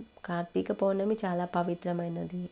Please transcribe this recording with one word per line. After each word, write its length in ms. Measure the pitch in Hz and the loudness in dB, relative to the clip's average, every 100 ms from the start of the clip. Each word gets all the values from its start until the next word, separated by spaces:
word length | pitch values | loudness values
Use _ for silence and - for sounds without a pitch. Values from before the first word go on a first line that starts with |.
| 220 - | -8 -12
కార్తీక 460 | - 170 175 185 - | -4 -2 0 0 0
పౌర్ణమి 440 | 202 196 196 202 214 | 2 2 4 2 2
చాలా 240 | 190 175 175 180 | 0 0 0 0
పవిత్రమైనది. 880 | 175 175 180 175 170 170 170 180 180 | 0 0 -2 -2 -2 -4 -4 -6 -8